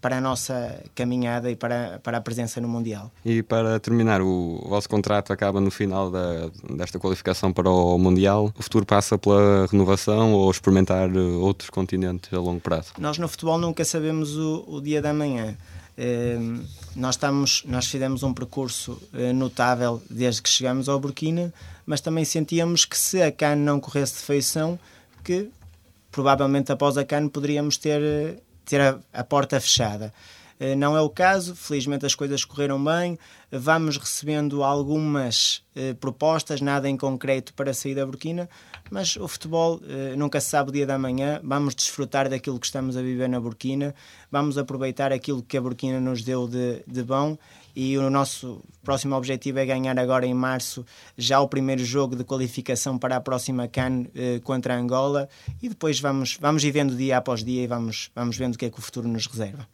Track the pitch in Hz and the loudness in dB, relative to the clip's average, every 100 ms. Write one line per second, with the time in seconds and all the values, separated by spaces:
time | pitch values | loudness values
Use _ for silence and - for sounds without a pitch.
0 | 127 127 131 127 - 127 117 - - - | 0 0 -2 -2 -4 -6 -6 -10 -16 -4
1 | 123 123 120 120 120 117 120 120 117 95 | -2 0 0 -2 -2 -4 -4 -4 -4 -8
2 | - 117 110 117 117 - 120 117 113 104 | -6 -6 -4 -6 -4 -4 -4 -2 -4 -6
3 | 104 _ 117 113 110 113 113 110 110 117 | -12 _ 0 0 2 0 2 0 2 4
4 | 113 101 95 90 85 85 - 101 - 107 | 4 4 4 2 0 -4 -2 -2 2 0
5 | 98 104 101 98 101 98 98 - 101 95 | 2 0 0 0 0 2 0 2 0 0
6 | 95 90 90 82 82 92 - 69 87 90 | -2 -2 -2 -4 -6 -10 -10 -6 -6 -4
7 | 92 92 - 92 95 90 92 90 87 90 | -2 0 0 0 2 4 6 6 6 6
8 | 92 92 98 101 104 - - 110 98 101 | 6 6 6 4 2 -2 2 2 6 4
9 | - 104 - 101 101 101 92 101 95 98 | 4 2 6 8 8 6 6 6 6 4
10 | - 107 113 104 95 92 - 95 92 92 | 4 4 6 6 6 4 6 6 6 4
11 | 92 92 90 87 95 98 - - 92 92 | 2 2 2 2 2 0 -4 -4 -2 0
12 | 92 90 - 90 87 87 - 82 80 - | -2 -4 -4 -4 -2 -2 0 -2 -2 -8
13 | 151 151 170 - 160 165 170 160 160 170 | -6 -4 -6 -4 0 0 0 -2 -2 -2
14 | 156 156 147 151 156 156 - 147 143 151 | -2 -2 -4 -4 -4 -4 -8 -10 -4 -2
15 | 147 151 147 123 110 101 - - - - | 0 -2 -2 -2 -6 -8 -14 -18 -18 -8
16 | 123 120 120 120 117 120 - - - - | -4 -2 -2 -2 -4 -6 -10 -14 -14 -6
17 | 127 123 143 139 139 - - 123 120 135 | -4 -2 0 0 2 0 -2 -4 -2 -2
18 | 131 131 135 123 123 - 127 113 - 143 | -2 -2 -2 -2 -6 -4 -6 -6 -10 -12
19 | - 131 123 127 131 - 123 123 123 117 | -12 -4 0 0 -2 2 2 4 0 -2
20 | - 113 123 110 - - 127 131 131 139 | -6 -2 0 0 0 2 2 -2 0 -2
21 | 139 139 156 165 175 - - - - 147 | -2 -4 -2 -2 -4 -8 -18 -16 -6 -4
22 | - 160 151 170 151 170 170 170 - - | -2 -2 0 0 0 0 2 2 0 0
23 | - 190 160 - 151 147 147 143 139 143 | 0 4 4 4 2 4 2 2 0 -2
24 | 135 - - 143 135 160 156 175 - - | -2 -4 -2 0 0 -2 -2 -4 -10 -20
25 | _ _ - 180 208 - - - _ _ | _ _ -4 -2 -4 -12 -20 -20 _ _
26 | _ - 135 135 139 139 139 135 143 139 | _ 0 4 6 4 2 2 2 2 2
27 | 139 147 147 143 143 147 147 - 156 147 | 0 0 0 -2 -2 -2 -2 -2 0 0
28 | 151 147 151 190 _ _ - 143 139 135 | 0 -2 -4 -8 _ _ -2 4 4 4
29 | - - 120 143 - 135 - - 113 104 | -8 -10 0 0 2 0 2 2 2 -2
30 | 107 - - - - _ 135 135 143 156 | -8 -12 -20 -20 -20 _ -2 2 2 4
31 | 151 151 185 196 175 175 - 147 131 143 | 2 4 4 4 0 -10 -6 -4 -2 -2
32 | 139 - 143 139 - 143 143 139 143 170 | -2 -2 -2 -4 -4 -4 -2 0 0 0
33 | 175 170 - - _ 135 135 160 156 143 | 0 -6 -12 -20 _ -4 2 4 2 -2
34 | - - 147 151 147 143 139 143 143 156 | -6 -6 -2 0 0 2 2 2 0 0
35 | 156 143 127 113 - - _ - 131 123 | 0 0 0 0 0 -2 _ -8 -6 -4
36 | 135 - 156 160 - 143 139 139 139 135 | -6 0 2 2 -2 -2 0 0 0 -2
37 | 139 131 135 135 - - 139 127 139 135 | -2 -2 -2 -2 -2 -6 -4 -4 -4 -4
38 | 135 143 156 170 175 - - - - 196 | -4 -6 -6 -6 -8 -12 -20 -20 -12 -6
39 | 180 - 185 - 160 165 165 165 143 135 | -4 -4 -8 -10 -4 2 2 0 -6 -8
40 | 135 131 147 147 - 147 139 143 135 135 | -6 -2 0 0 0 0 0 0 0 0
41 | 131 127 139 151 151 139 143 - - - | -2 -2 -2 -4 -2 0 0 0 -4 -2
42 | 139 139 135 135 143 127 - 139 131 127 | -2 0 0 -2 -4 -6 -6 -4 -4 -4
43 | 127 127 127 127 117 107 127 135 143 143 | -4 -2 -2 -2 -4 -6 -4 -2 -4 -6
44 | - - - 143 147 139 131 135 131 123 | -20 -20 -4 0 0 -2 -4 -4 -4 -2
45 | 139 131 127 135 117 139 127 120 135 131 | 0 0 -2 -6 -2 -4 -2 -4 -4 -2
46 | 127 123 113 131 123 123 123 120 - 127 | -2 -4 -4 -4 -2 -2 -2 -4 -8 -8
47 | 123 135 147 156 - - - - 131 135 | -2 0 0 -4 -12 -20 -16 -6 -2 0
48 | 135 139 135 - 127 110 - - - 135 | 2 2 0 -4 -10 -14 -16 -14 -4 -2
49 | 139 135 127 131 143 135 131 131 131 127 | 0 -2 -2 -4 -4 -2 0 0 0 0
50 | 127 131 127 127 127 131 - - 120 - | 2 2 2 0 0 -2 -6 -10 -14 -18
51 | - - 120 135 139 135 135 131 123 135 | -20 -6 2 4 4 0 0 0 0 0
52 | 135 123 123 135 123 123 123 123 139 127 | 0 -2 -4 -4 -4 -6 -4 -4 -2 -2
53 | 127 127 127 127 127 127 120 131 127 127 | 0 -2 -2 -4 -2 -4 -4 -2 -2 -2
54 | 123 - 127 120 - 131 123 123 123 127 | -4 -4 -4 -4 -2 -2 0 -2 0 0
55 | 139 143 139 - - - 240 214 160 135 | 2 0 -4 -10 -12 -10 -10 -4 -2 0
56 | 143 139 127 - 143 151 147 143 139 127 | 0 0 -2 -2 0 2 2 0 0 0
57 | 135 127 127 117 110 127 123 120 113 107 | 0 0 0 -4 -4 -4 -2 -4 -4 -6
58 | - - 120 110 131 117 120 - - - | -10 -6 -6 -4 -4 -4 -6 -8 -12 -8
59 | 117 113 - 117 104 131 113 | -4 -4 -6 -6 -8 -8 -18